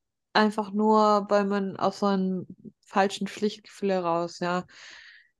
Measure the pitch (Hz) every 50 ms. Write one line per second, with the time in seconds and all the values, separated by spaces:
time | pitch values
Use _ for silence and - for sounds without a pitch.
0 | _ _ _ _ _ _ - 208 214 214 208 220 208 196 196 208 214 214 220 214
1 | 214 208 208 208 202 202 208 202 196 196 202 202 196 190 - - - 196 196 -
2 | 202 202 196 190 190 185 185 180 - - 185 - - - - _ _ - - 202
3 | 196 202 - - 196 - - - 208 214 208 - - - - - 202 196 190 185
4 | 175 170 165 170 175 170 - - 175 175 180 180 180 - - - - - - -
5 | - - - - _ _ _